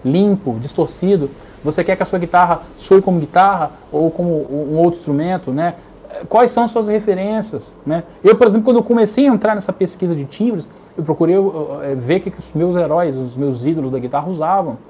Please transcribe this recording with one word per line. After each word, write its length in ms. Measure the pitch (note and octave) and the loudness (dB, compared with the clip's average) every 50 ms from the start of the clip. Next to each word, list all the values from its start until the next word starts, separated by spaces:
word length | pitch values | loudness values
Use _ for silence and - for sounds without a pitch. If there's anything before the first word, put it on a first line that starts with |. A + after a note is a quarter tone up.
| - | -2
limpo, 520 | B2+ C#3+ F3+ G3+ G#3 G3 G3 - C#3+ A2+ A2+ | 0 2 2 4 2 2 0 -2 -4 -6 -6
distorcido? 680 | B2 C#3+ - - D#3+ - - - F3+ F#3+ G3+ F3 C#3+ C3+ - - - - - - | -8 -6 -2 -2 -2 -2 -4 -4 0 0 2 2 0 -4 -6 -12 -20 -20 -18 -8
Você 220 | - D3 D3+ - - | -6 -4 -2 -2 0
quer 120 | - F#3+ | 0 -2
que 60 | F#3 | -2
a 40 | G3 | -2
sua 120 | - - F#3 | -2 -2 -4
guitarra 440 | E3+ E3 - F3 F3+ F3 G#3 G3+ - - - | -2 2 4 4 4 4 2 -2 -4 -10 -18
soe 260 | - - - F#3+ G3 | -16 2 4 4 4
como 180 | G3 G3 F3+ E3+ | 6 4 0 0
guitarra 520 | D3 C#3+ - F3+ F#3+ G3 G3 F3 D#3 C#3+ - - - - | -2 0 2 4 4 4 4 0 -2 -6 -6 -12 -14 -6
ou 180 | - D3+ D#3+ D#3+ | -2 0 0 0
como 200 | D#3+ - F3 F3 | 0 -2 -2 -2
um 480 | E3 D3+ - - C3+ D3 D3+ C#3 D3+ D#3+ | -2 -2 -4 -4 -6 -6 -4 -2 2 2
outro 200 | E3+ E3+ E3+ - | 4 2 2 0
instrumento, 520 | - D3+ C#3+ C#3+ D#3+ F3+ F#3 F3+ F3+ B2 | -4 -4 -2 -2 0 -2 -4 -4 -4 -4
né? 240 | B2+ C#3+ - - D#3+ - - - - - - - - - - - | -4 -2 -2 -4 -4 -6 -14 -20 -20 -20 -20 -18 -16 -16 -6 0
Quais 220 | - A3 B3 A#3 | 4 4 4 4
são 140 | A#3+ A#3 A#3+ | 4 0 0
as 60 | A3+ | 0
suas 180 | A3+ A#3+ G#3+ G#3 | 0 -2 0 0
referências, 840 | G#3 A3 G#3+ G#3+ F#3+ F#3 F#3+ G#3 A3 A3 G#3 - - C3 - - - - - | -2 0 0 0 -2 -2 -2 -4 -4 -4 -6 -6 -8 -10 -12 -14 -18 -12 -6
né? 160 | C#3 D#3 E3+ E3 - - - - | -4 -4 -4 -6 -8 -10 2 4
Eu, 100 | G3 A3 | 6 6
por 120 | A3 B3 | 6 6
exemplo, 180 | A3 G3 A3+ G#3+ | 4 4 4 4
quando 140 | C4 A#3+ A#3 | 4 4 2
eu 40 | |
comecei 460 | A3 A3+ A#3 A#3 A3 G#3+ - B3+ C#4+ C#4 | 2 2 2 2 2 2 2 2 4 4
a 40 | |
entrar 220 | A#3+ G3+ G#3+ G#3+ G#3+ | 4 2 2 0 -2
nessa 180 | G3+ F#3 - | -2 -4 -6
pesquisa 420 | - - F#3+ F3+ - - F#3 F3 E3+ | -4 -2 -4 -4 -2 -4 -4 -2 -2
de 100 | D3 C#3 | -4 -6
timbres, 440 | C3+ - - G#3 A#3+ A3 E3+ - - - - - - - | -8 -6 -2 -2 -2 -2 -4 -6 -10 -16 -20 -20 -14 -10
eu 80 | - D#3+ | -6 -4
procurei, 320 | D#3 D3+ - E3 E3 F3+ | -4 -2 0 2 2 2
eh, 580 | G3 F#3+ G3 E3 D#3+ D3 - C#3 D3+ C#3+ C#3 C#3 | 2 2 0 -2 -4 -6 -8 -8 -8 -6 -6 -6
ver 220 | C3 A#2+ B2+ E3+ | -4 -2 -2 -2
o 40 | F#3 | -2
que 80 | - F#3+ | -2 -6
que 60 | - - | -10 -12
os 140 | - - | -14 -8
meus 240 | - D3+ E3 F3+ F3+ | -4 -2 0 0 0
heróis, 400 | F3+ E3+ D3 D3+ E3+ F3 D#3 C3 | 0 0 0 0 0 0 -2 -2
os 200 | C3 C3 B2 A#2+ | -4 -8 -8 -6
meus 280 | B2+ C#3+ C#3 B2+ A#2 A#2+ | -4 -4 -4 -4 -2 -2
ídolos 280 | D3 E3 D#3+ C3+ B2+ | -2 -2 -2 -4 -4
da 60 | C3 B2+ | -4 -6
guitarra 300 | A#2+ B2 C3 C#3 D3 F3 | -6 -4 -4 -6 -4 -6
usavam. 480 | F#3+ D#3 D#3 E3 F#3+ G3 F3+ D3+ A2+ - - | -6 -4 -2 0 0 0 -2 -4 -8 -12 -14